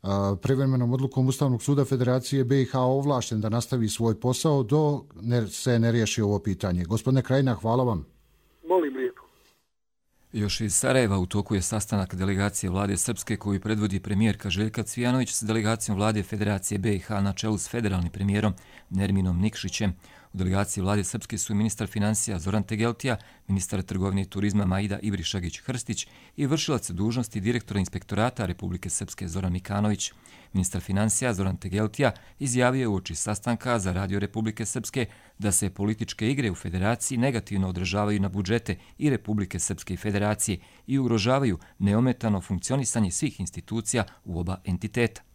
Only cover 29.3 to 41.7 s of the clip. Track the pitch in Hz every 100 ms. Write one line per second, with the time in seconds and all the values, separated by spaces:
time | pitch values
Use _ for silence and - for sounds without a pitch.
29.3 | 87 92 90 92 101 107 101 - - -
30.3 | - - 98 90 95 - 98 107 - 127
31.3 | 95 95 92 95 95 107 - 135 - -
32.3 | - 135 123 123 131 120 98 - 82 -
33.3 | 101 - 117 127 117 95 90 98 98 101
34.3 | 113 110 107 110 131 - 135 113 - -
35.3 | _ 104 92 101 - 101 107 107 - 110
36.3 | 139 117 85 92 90 101 120 - 123 131
37.3 | 117 - 101 95 90 95 98 104 104 98
38.3 | 98 92 117 - - - - 147 123 -
39.3 | 107 95 92 - 92 - 92 107 101 104
40.3 | 104 - 92 - - - 135 123 113 101
41.3 | 135 135 87 -